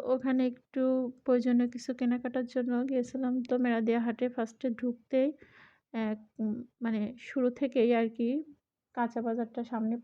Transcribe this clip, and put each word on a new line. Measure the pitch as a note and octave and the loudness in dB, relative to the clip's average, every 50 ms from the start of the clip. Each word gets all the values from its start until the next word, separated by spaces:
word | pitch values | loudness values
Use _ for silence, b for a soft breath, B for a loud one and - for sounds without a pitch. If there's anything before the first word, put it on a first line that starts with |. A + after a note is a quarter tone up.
| - | 2
ওখানে | - B3+ B3+ B3+ C4 B3+ C4 B3+ | 2 0 0 2 2 2 2 2
একটু | B3 B3 - _ _ - C4+ C4 C4 C4 C4 B3+ B3 B3+ - | 0 -2 -6 _ _ -2 0 2 2 2 2 0 -2 -6 -4
প্রয়োজনীয় | - - B3 B3 A#3 B3 B3 A#3+ A#3+ A#3+ | 0 2 4 4 4 4 4 4 4 2
কিছু | A#3+ A#3+ - - B3+ | -2 -6 -8 -6 -4
কেনাকাটার | B3+ B3+ A#3+ A#3+ B3 B3 B3+ B3 B3+ B3+ | -2 0 0 0 0 -2 -2 -2 -2 -4
জন্য | B3 - C4 B3 B3 B3 A#3+ B3 | -2 -2 -2 0 0 0 0 0
গিয়েছিলাম। | C4+ C4+ B3 A#3+ A#3+ - C4 C4 B3+ B3 B3+ | 0 0 0 -2 -2 -2 -2 -2 0 0 0
তো | A#3+ - B3 B3 | 0 0 0 2
মেরাদিয়া | B3 B3 A#3 A3+ A3+ A#3 A3+ A#3 | 2 2 2 2 2 2 2 2
হাটে | A3+ A#3+ A3+ - B3+ B3 | 0 0 -2 -2 -2 -2
ফার্স্টে | B3 - A3+ A3+ - - - B3+ | -2 -2 -6 -6 -6 -4 -4 -4
ঢুকতেই | A3+ A3+ B3 B3 A#3+ A#3+ _ - C4+ C4 C4 D4 - B B B B B B B B B B _ - A3+ | -4 -2 -2 -4 -4 -4 _ 0 2 2 2 2 0 B B B B B B B B B B _ -6 -4
এক, | A3 G#3+ A3 G#3+ G#3+ - _ - | -2 -2 -4 -6 -10 -12 _ -4
উম, | A3 G#3+ G#3+ A#3+ A#3+ - _ - | -4 -4 -4 -4 -8 -14 _ -6
মানে | B3 A3+ A3 G#3+ G#3 G#3 B3 - | -4 -2 -2 -2 -2 -4 -6 -10
শুরু | - - - C#4 B3 B3 | -12 -6 -2 0 0 0
থেকেই | A#3+ - C#4+ B3+ - C4 A3 A#3+ A#3+ | 0 0 -2 0 2 4 4 4 4
আর | A3+ A3+ A3+ | 4 2 0
কি | A3+ - A#3 A#3 C4 D4+ D4+ - C#4+ _ _ _ _ _ _ _ - | 0 -2 -2 0 0 -2 -4 -8 -14 _ _ _ _ _ _ _ -4
কাঁচা | B3 A#3+ A#3 A#3 A#3 | -4 -4 -2 -2 -2
বাজারটা | A3+ A#3 A3+ A#3+ A#3 A3+ - C4 A#3+ | -2 -2 -2 -2 -4 -4 -6 -8 -6
সামনে | - B3 A3+ A3 A3 A#3 A#3+ | -4 -4 -2 -2 -2 -2 -2